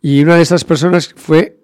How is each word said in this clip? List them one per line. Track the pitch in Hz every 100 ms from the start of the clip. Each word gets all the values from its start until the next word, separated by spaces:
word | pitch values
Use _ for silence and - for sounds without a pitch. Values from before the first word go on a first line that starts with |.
Y | 147 139
una | 147 170
de |
estas | 165 175
personas | - 156 170 175 - -
fue | - 160 214 _